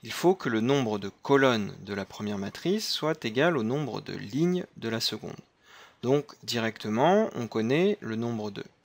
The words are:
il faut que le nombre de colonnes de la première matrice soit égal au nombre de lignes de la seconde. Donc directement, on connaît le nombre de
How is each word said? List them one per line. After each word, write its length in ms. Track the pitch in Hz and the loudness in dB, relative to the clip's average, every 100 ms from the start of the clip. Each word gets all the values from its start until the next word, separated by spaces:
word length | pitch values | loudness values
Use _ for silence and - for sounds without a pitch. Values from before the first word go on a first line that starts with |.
il 100 | 117 | -10
faut 220 | - 170 | 2 2
que 160 | 190 131 | 2 0
le 100 | 110 | 0
nombre 380 | 117 143 117 104 | 4 2 2 -2
de 140 | 98 - | -6 -10
colonnes 540 | - 139 135 117 98 98 | 2 6 6 4 -2 -8
de 120 | 98 | -8
la 120 | 98 95 | -8 -8
première 340 | - 104 104 | -6 -6 -4
matrice 500 | 98 - 165 208 208 | -6 -4 -2 -2 -2
soit 340 | - 151 160 | -2 -2 -2
égal 340 | 117 113 160 160 | -2 2 2 2
au 60 | |
nombre 380 | 110 139 143 104 | 0 -2 -4 -6
de 140 | 98 95 | -8 -10
lignes 500 | 104 127 170 180 - - | -6 0 0 0 -4 -8
de 120 | 113 | -4
la 120 | 113 | -2
seconde. 380 | - - - - _ _ _ - - _ | -4 -6 -10 -12 _ _ _ -20 -20 _
Donc 320 | 120 143 143 - | 0 0 0 -14
directement, 880 | 110 117 113 107 110 107 151 202 220 - | -6 -2 -2 -4 -4 2 6 6 4 -2
on 120 | 117 | -4
connaît 520 | 113 110 143 190 208 | -2 2 4 2 0
le 140 | 113 110 | -4 -4
nombre 340 | 117 117 107 | -4 -4 -6
de 140 | 101 - _ | -8 -12 _